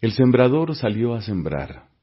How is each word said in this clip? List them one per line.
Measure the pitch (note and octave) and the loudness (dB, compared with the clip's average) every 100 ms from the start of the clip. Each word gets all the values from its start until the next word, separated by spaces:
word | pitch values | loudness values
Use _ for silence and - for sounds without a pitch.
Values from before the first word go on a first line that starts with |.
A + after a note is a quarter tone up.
El | A#2 | -2
sembrador | G#2 B2+ B2 B2 C#3+ D#3+ D#3 | 2 4 6 4 2 -2 -2
salió | A2+ G#2+ A#2+ | -4 -2 -2
a | A#2 | -4
sembrar. | G2+ G2 D2+ C#2+ C#2+ - _ _ | -4 -6 -4 -6 -8 -14 _ _